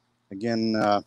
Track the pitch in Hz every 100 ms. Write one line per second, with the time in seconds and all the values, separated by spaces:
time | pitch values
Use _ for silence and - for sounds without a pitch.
0 | _ _ _ 98 117 113 113 110 107 101